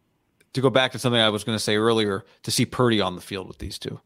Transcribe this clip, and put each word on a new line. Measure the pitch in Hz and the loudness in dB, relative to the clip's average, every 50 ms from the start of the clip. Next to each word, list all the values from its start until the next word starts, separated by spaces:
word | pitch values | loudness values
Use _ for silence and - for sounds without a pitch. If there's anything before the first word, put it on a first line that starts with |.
| _ _ _ _ _ _ _ _ _ _ - | _ _ _ _ _ _ _ _ _ _ -2
to | 135 | 0
go | 123 135 | 2 2
back | 107 131 131 123 - | 4 2 2 0 -2
to | 113 | -2
something | - 123 120 117 | -2 0 2 4
I | 110 110 | 4 2
was | 104 104 - | 2 0 -2
gonna | 120 113 104 | -4 -4 -2
say | - 110 107 107 | -2 0 0 2
earlier, | 110 117 113 113 107 101 98 95 - _ _ _ | 2 2 2 2 2 0 -2 -4 -6 _ _ _
to | - 117 | -8 -4
see | - - 120 | -2 0 -2
Purdy | - - - 127 120 110 101 | 0 0 0 2 2 2 2
on | 95 92 90 | 0 -2 -4
the | 90 | -8
field | - - 101 95 92 - | -10 -12 -10 -10 -10 -12
with | - - | -14 -14
these | - 95 - - | -12 -12 -12 -12
two. | - 107 107 - - | -12 -12 -12 -12 -16